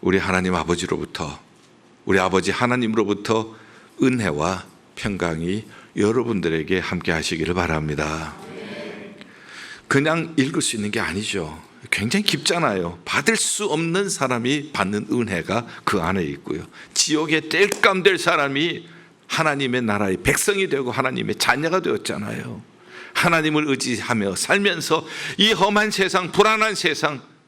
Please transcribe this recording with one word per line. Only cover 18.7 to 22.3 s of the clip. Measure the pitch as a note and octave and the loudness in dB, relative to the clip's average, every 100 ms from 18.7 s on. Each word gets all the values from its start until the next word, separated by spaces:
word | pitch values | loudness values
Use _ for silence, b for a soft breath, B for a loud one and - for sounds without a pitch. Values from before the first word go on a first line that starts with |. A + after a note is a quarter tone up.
| C#3 - B B B _ | -4 -12 B B B _
하나님의 | - D#3+ C#3 C3+ B2 | 0 0 2 0 0
나라의 | A#2 G2+ G2+ F#2 | 0 0 0 0
백성이 | - D3 - G3 F#3+ | 0 0 0 0 0
되고 | C#3+ B2 | -2 -2
하나님의 | A#2 B2+ B2 A2 G#2 | -2 -2 -2 -4 -2
자녀가 | - B2+ D#3+ F#3 | 0 2 2 0
되었잖아요. | E3+ A2 - - G#2 | 0 -2 -2 -8 -6